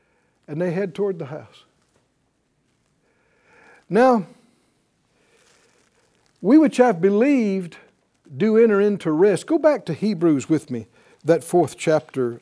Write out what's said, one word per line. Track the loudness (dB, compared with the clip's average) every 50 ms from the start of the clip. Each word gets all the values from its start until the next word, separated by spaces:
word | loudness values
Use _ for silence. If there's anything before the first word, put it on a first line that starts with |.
| _ _ _ _ _ _ _ _ _
and | -12 -8 -6
they | -4 -4
head | -4 -4 -6 -6 -6
toward | -6 -6 -6 -6 -8
the | -10 -14
house. | -14 -16 -18 -20 _ -20 _ _ _ _ _ _ _ _ _ _ _ _ _ _ _ _ _ _ _ _ _ _ _ _ _ _ _ _ _ _ _ _ _ _ _ _ _ _ _ _ _ _ -20 _ _ -2
Now, | 0 2 4 4 2 2 -2 -6 -14 _ _ _ _ _ _ _ _ _ _ _ _ _ _ _ _ _ _ _ _ _ _ _ _ _ _ _ _ _ _ _ _ _ _ _ _ _ _ _ _ -6
"We | 0 4 4 6
which | 4 4 2 2
have | 2 2 2 2
believed | 0 0 2 2 2 2 2 0 0 -2 -2 -4 -6 -10 -16 -20 _ _ _ _ _ _ _ _ _ -16 -6
do | -4 -2 2 4 4
enter | 4 4 4 2
into | 2 0 -2 -2 -4 -4
rest." | 0 2 2 2 2 0 -2
Go | -2 -2 0
back | 2 0 0 0 -4
to | -10 -8
Hebrews | -6 -4 -6 -4 0 0 0 0 0 -2 -2
with | -4 -4 -4 -6
me, | -12 -12 -12 _ _ _ _ _ _ _ -2
that | 0 0 0 0
fourth | -2 0 0 0 0 -4 -6
chapter, | -2 -2 -2 -2 -2 -6 -6 -6 -6 -6 -6 -10